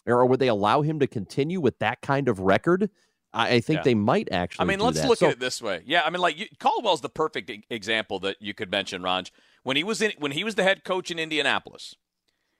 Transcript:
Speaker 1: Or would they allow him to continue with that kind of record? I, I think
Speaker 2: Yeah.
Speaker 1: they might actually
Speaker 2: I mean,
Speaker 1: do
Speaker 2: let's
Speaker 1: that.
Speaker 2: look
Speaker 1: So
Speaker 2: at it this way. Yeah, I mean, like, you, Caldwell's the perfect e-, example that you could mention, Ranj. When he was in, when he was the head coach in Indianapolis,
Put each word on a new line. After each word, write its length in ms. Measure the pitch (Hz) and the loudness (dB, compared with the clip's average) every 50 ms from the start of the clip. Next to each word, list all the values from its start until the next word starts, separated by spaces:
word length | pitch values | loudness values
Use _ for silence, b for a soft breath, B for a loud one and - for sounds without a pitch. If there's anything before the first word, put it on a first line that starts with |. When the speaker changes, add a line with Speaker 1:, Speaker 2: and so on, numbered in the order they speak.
| _ | _
Speaker 1:
Or 180 | 113 120 123 127 123 | 2 4 4 4 4
would 120 | 131 127 | 4 4
they 80 | 135 127 | 4 2
allow 340 | 113 101 98 104 113 147 147 | 2 2 2 2 2 2 2
him 160 | 151 156 156 | 0 0 0
to 80 | 139 123 | 0 -2
continue 520 | - 117 95 - - - 135 156 180 190 | -2 -4 -8 -6 -2 -2 -2 -2 0 0
with 200 | 151 117 - - | 0 0 0 0
that 220 | 113 107 120 - | 0 -2 -2 -2
kind 260 | - - 139 139 143 127 | -2 -2 0 0 2 0
of 120 | 113 92 | 0 2
record? 520 | 95 95 95 - - 170 175 185 208 202 - _ _ _ _ _ _ _ - | 4 4 4 4 4 2 2 2 0 -2 -4 _ _ _ _ _ _ _ -2
I, 220 | 107 117 92 120 | -2 2 2 2
I 40 | 120 | 2
think 200 | 113 - 160 87 | 2 2 0 2
Speaker 2:
Yeah. 40 | 82 | 2
Speaker 1:
they 120 | 139 120 | 4 4
might 340 | 107 101 110 131 123 117 - | 4 4 2 2 2 0 -2
actually 320 | - 90 87 85 - - - | -2 -2 -2 -2 -4 -2 -2
Speaker 2:
I 40 | 90 | 0
mean, 100 | 98 196 | 0 0
Speaker 1:
do 60 | 208 | 0
Speaker 2:
let's 160 | 247 - - | 0 0 2
Speaker 1:
that. 80 | 156 - | 2 2
Speaker 2:
look 80 | 233 - | 2 4
Speaker 1:
So 80 | 175 156 | 4 2
Speaker 2:
at 60 | 147 | 2
it 60 | 120 | 0
this 220 | 127 127 - - | -4 -6 -6 -4
way. 200 | 123 107 95 85 - | -4 -4 -4 -4 -4
Yeah, 180 | 117 151 175 156 | -2 0 0 2
I 40 | 160 | 0
mean, 100 | 170 180 | 0 0
like, 160 | 180 175 156 156 | 0 0 -2 -2
you, 80 | 202 - - - | -8 -14 -6 -2
Caldwell's 420 | - 262 427 453 262 214 180 151 | 0 0 0 2 2 0 0 0
the 80 | 117 131 | -2 -6
perfect 400 | - - 156 156 - 139 101 - | -4 -2 -2 -2 -2 -6 -8 -8
e-, 140 | 113 104 107 - | -10 -14 -10 -8
example 500 | 127 117 95 101 113 110 107 - 107 95 | -8 -6 -2 -2 0 0 0 -2 -4 -4
that 180 | 87 98 98 - | -4 -4 -4 -6
you 140 | 104 101 101 | -8 -10 -8
could 160 | - 110 92 | -8 -6 -4
mention, 320 | 95 101 98 - - 92 | -2 -2 -2 -4 -6 -6
Ranj. 300 | 90 92 92 92 92 - b b b b b b b | -2 -2 -2 -2 -2 -6 b b b b b b b
When 120 | 123 135 | -4 -2
he 80 | 143 160 | -2 -2
was 180 | 202 220 160 | -2 -2 -2
in, 120 | 220 214 180 - | -2 -2 -2 -4
when 120 | 147 143 139 | -6 -6 -4
he 100 | 156 190 | -4 -6
was 120 | 226 214 | -4 -2
the 80 | 196 185 | 0 2
head 200 | 190 196 190 - | 2 0 0 -2
coach 260 | - 185 185 180 - | -6 -6 -4 -4 -6
in 80 | 170 165 | -6 -6
Indianapolis, 800 | 160 160 156 151 143 135 117 98 - - - - - - - _ _ _ _ _ _ _ _ _ _ _ _ | -6 -4 -2 -2 0 0 0 -2 -2 -8 -16 -18 -18 -18 -20 _ _ _ _ _ _ _ _ _ _ _ _